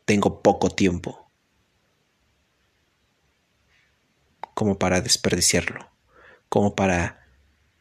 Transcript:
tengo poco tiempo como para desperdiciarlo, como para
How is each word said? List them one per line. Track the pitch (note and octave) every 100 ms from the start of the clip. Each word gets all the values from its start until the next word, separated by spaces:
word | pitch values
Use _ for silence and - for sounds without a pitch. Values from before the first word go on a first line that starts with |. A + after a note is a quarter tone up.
| -
tengo | G#2 G2 -
poco | G#2+ G2 F#2
tiempo | - F#2+ F2 - - - _ _ _ _ _ _ _ _ _ _ _ _ _ _ _ _ _ _ _ _ _ _ _ _ _ _ _ _ _ _ _ - -
como | G#2 G2
para | F#2 F2+
desperdiciarlo, | A#2+ - G2 F2 - E2+ - - - _ _ _ - - _
como | A2 G2+ -
para | F#2+ F2 E2+ - _ _ _ _ _ _